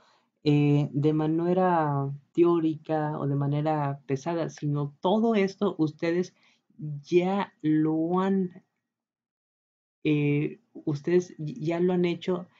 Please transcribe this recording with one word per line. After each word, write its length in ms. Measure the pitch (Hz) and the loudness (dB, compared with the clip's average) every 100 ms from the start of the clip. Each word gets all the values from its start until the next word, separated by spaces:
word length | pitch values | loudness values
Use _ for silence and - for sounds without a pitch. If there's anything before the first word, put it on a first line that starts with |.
| _ _ _ _ | _ _ _ _
eh, 460 | 151 147 147 143 147 | 0 2 4 2 2
de 220 | 143 151 | 0 0
manera 1000 | 156 156 160 175 180 185 170 151 139 139 143 _ | 2 0 0 0 2 2 2 0 -2 -4 -8 _
teórica 880 | - 170 170 160 156 - 156 151 151 | 2 4 4 0 -4 -2 -2 -2 -2
o 80 | 143 | -2
de 80 | 143 | -2
manera 640 | 143 143 156 156 143 143 - | 0 0 0 0 -2 -4 -4
pesada, 420 | 135 170 170 147 | -4 -4 -4 -4
sino 460 | - 151 147 143 - | -4 -4 -2 -4 -4
todo 340 | 180 214 226 220 | 0 2 2 2
esto 400 | 196 - 202 180 | 0 0 -4 0
ustedes 560 | 156 - 170 175 175 _ _ _ _ - 151 143 | -2 -2 -2 -2 -4 _ _ _ _ -14 -10 -10
ya 520 | - 175 180 196 - _ | 0 2 2 -2 -4 _
lo 560 | 156 156 156 156 165 180 | 0 2 2 0 0 0
han, 420 | 190 196 180 - _ _ _ _ _ _ _ _ _ _ _ _ _ _ | 0 0 -2 -6 _ _ _ _ _ _ _ _ _ _ _ _ _ _
eh, 560 | 151 147 147 143 151 - _ - - | 0 2 2 0 -2 -8 _ -10 -6
ustedes 480 | 147 175 180 180 - | -6 0 0 0 -10
ya 400 | 151 - 151 170 | -10 -6 -4 0
lo 140 | 180 | 0
han 120 | 180 175 | 2 0
hecho 420 | 170 - 180 180 _ | -2 -4 -6 -6 _